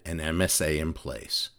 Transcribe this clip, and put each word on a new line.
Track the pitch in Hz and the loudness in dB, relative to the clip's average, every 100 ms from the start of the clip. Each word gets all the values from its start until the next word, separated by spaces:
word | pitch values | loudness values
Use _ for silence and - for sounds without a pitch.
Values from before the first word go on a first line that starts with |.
| - | -6
an | 82 | -4
M | 78 85 | 0 2
S | 92 - | 4 4
A | 78 78 | 2 2
in | 78 | 0
place. | 78 - 62 - - - | -2 -6 -8 -4 -4 -4